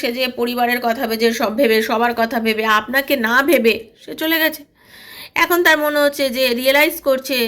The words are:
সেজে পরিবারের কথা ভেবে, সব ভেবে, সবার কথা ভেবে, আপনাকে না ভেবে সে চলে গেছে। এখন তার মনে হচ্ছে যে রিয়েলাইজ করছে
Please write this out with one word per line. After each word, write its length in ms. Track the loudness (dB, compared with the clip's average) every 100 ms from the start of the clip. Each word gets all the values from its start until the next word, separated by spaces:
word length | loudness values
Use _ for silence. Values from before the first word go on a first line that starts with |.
সেজে 200 | -4 -4 -4 -2
পরিবারের 400 | -4 -2 -2 0 -2
কথা 160 | -4 -4
ভেবে, 180 | 0 0 0
সব 120 | -4 0
ভেবে, 180 | 2 2 0
সবার 240 | -2 -2 -2
কথা 160 | -2 -2 -2
ভেবে, 180 | -2 2 0
আপনাকে 340 | 2 -4 0 -2 2
না 80 | 2 2
ভেবে 260 | 2 2 0 -6 _
সে 80 | -18 -6
চলে 140 | -2 0
গেছে। 180 | 0 -2 -16 _ _ -20 -20 -20 -8 -2
এখন 160 | 0 2 4
তার 120 | 4
মনে 160 | 2 2
হচ্ছে 200 | 0 2 -2 0
যে 60 | 0 2
রিয়েলাইজ 360 | 2 4 4 2 0
করছে 300 | 0 0 -2